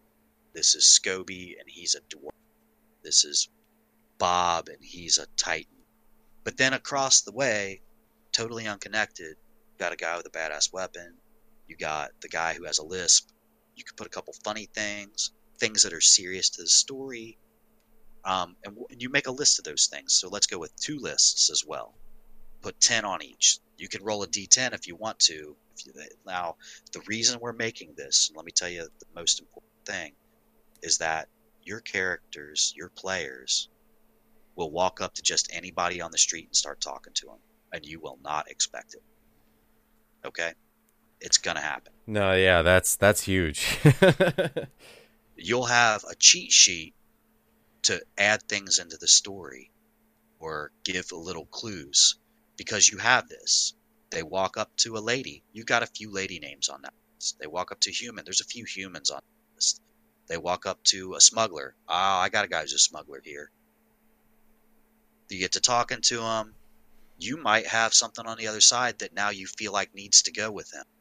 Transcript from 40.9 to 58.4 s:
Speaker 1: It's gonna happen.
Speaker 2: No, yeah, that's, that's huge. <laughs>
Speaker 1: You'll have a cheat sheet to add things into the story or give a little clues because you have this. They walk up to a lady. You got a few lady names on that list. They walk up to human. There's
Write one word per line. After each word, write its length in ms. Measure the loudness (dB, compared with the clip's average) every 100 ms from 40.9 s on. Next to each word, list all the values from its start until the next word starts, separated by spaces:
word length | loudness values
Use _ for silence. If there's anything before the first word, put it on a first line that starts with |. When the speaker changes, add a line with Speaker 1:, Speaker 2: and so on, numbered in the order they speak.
| _ _ _
Speaker 1:
It's 180 | 0 0
gonna 220 | 0 -4
happen. 320 | -6 -8 -12 _ -4
Speaker 2:
No, 280 | 0 4
yeah, 280 | 6 6 6
that's, 340 | 6 6 4 4
that's 260 | 4 4
huge. 560 | 2 0 0 -2 -2 6 6 8 6 6 2 2 -2 -4
<laughs> 800 | -10 _ -20 -20 _ _ _ -14
Speaker 1:
You'll 300 | -2 0 4
have 380 | 6 6 4
a 100 | -4
cheat 380 | 6 8 8 6
sheet 420 | 6 6 4 -6 -16 _ _ _ _ _ _ _ _
to 200 | -4 -4 -6 0
add 260 | 2 2 -2
things 300 | -8 -2 -2
into 180 | -2 -6
the 120 | 4
story 640 | 4 4 -8 -14 -18 -20 _ _ _ _ _ _ _
or 320 | -8 -8 -8 -8
give 260 | -4 -4 -4
a 40 | -10
little 300 | -10 -10 -12
clues 720 | -12 -10 -10 -2 4 4 4 _ _ _ -14
because 320 | -6 4 4
you 100 | 4
have 300 | 4 4 2
this. 460 | -8 0 0 0 -4 _ _ _
They 120 | -8
walk 340 | -4 -2 -2 -2
up 180 | -6 -2
to 180 | -2 -2
a 40 |
lady. 420 | -2 -2 -4 -14 _
You 120 | -14
got 180 | 0 2
a 40 | 2
few 240 | -6 -8
lady 260 | -6 -6 -6
names 300 | -14 -6 -6
on 140 | -6
that 120 | -14 -20 _ _
list. 220 | -8 -8
They 60 | -8
walk 260 | -6 -8
up 80 | -4
to 100 | -4
human. 340 | -4 -8 -12
There's 160 | -6 -4